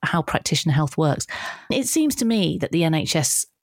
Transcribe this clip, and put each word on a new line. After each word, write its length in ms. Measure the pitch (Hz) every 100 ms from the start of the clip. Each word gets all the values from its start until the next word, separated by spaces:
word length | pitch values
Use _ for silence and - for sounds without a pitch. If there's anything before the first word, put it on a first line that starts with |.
how 180 | 143 170
practitioner 520 | 156 - - 156 165
health 240 | 139 147 -
works, 300 | 156 135 - - - - -
it 180 | 262 254
seems 280 | 330 302 -
to 100 | 226
me 320 | 226 175 165
that 120 | -
the 140 | 170 165
N 80 |
H 240 | 160 - 165
S 280 | 147 - - _